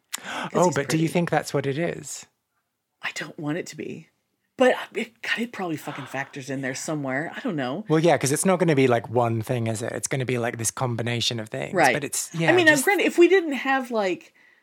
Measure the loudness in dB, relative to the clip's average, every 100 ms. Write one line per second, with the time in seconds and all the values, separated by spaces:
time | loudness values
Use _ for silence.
0 | _ -14 -10 -8 -4 2 2 2 0 0
1 | 2 2 2 0 0 -2 -2 -2 -4 -6
2 | -10 -14 -16 _ _ _ _ _ _ _
3 | -10 -10 -12 -8 -6 -6 -6 -10 -12 -12
4 | -16 _ _ _ _ 2 2 2 -4 -8
5 | -8 _ -6 -4 -6 -6 -6 -6 -8 -10
6 | -8 -8 -8 -10 -10 -6 -6 -6 -6 -4
7 | -2 -4 -4 -6 -4 -4 -4 -4 2 4
8 | 6 4 2 0 2 2 4 4 6 4
9 | 2 0 2 0 -2 -2 -2 -4 -6 -6
10 | -4 -4 -2 -2 -2 -4 -4 -2 -4 -2
11 | -2 -2 -2 -4 -6 -8 -4 2 4 2
12 | -2 -6 -6 -2 2 4 6 4 4 2
13 | 2 6 6 6 2 -2 0 0 0 -2
14 | 0 -2 -8 _ _ _